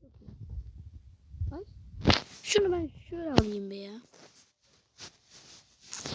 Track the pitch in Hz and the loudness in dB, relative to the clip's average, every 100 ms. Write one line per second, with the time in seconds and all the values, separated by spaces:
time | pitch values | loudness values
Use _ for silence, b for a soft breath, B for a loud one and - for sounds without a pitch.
0 | 254 - - - - - - - - - | -20 -20 -18 -14 -10 -10 -10 -12 -16 -18
1 | - - - - - 302 427 - - - | -20 -20 -16 -4 -2 -2 -8 -14 -14 2
2 | - - - - - 415 392 349 311 - | 6 6 4 -8 2 6 6 4 0 -6
3 | - 339 330 247 214 208 196 196 196 220 | -12 -6 2 4 4 2 -6 -8 -10 -14
4 | - - - - - _ _ _ _ - | -18 -20 -20 -20 -20 _ _ _ _ -18
5 | - - _ - - - - _ - - | -18 -18 _ -20 -20 -20 -20 _ -14 -10
6 | - | -6